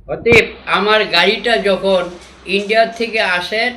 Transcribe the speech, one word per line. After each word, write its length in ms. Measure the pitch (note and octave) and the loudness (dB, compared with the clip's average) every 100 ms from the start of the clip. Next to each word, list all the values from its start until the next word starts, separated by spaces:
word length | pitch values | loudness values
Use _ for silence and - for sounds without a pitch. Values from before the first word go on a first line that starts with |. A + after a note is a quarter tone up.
| - | -10
অতএব 380 | E3 G#3 A#3 F#3+ - - | -4 4 4 4 -6 -4
আমার 400 | F3 G3+ G#3+ F#3 | -2 2 2 2
গাড়িটা 520 | E3+ F#3+ G#3+ A#3+ A3 | 2 2 0 0 0
যখন 460 | G3 F#3 F#3+ F#3 F3 - - - - | 0 0 0 0 -2 -10 -20 -20 -4
ইন্ডিয়া 400 | G3 G3+ A3 A3+ | -4 0 2 2
থেকে 360 | A3+ A3+ A3 | -2 -4 -2
আসে, 500 | G3 F3 F3 A3 B3 | 0 -2 -2 -4 -4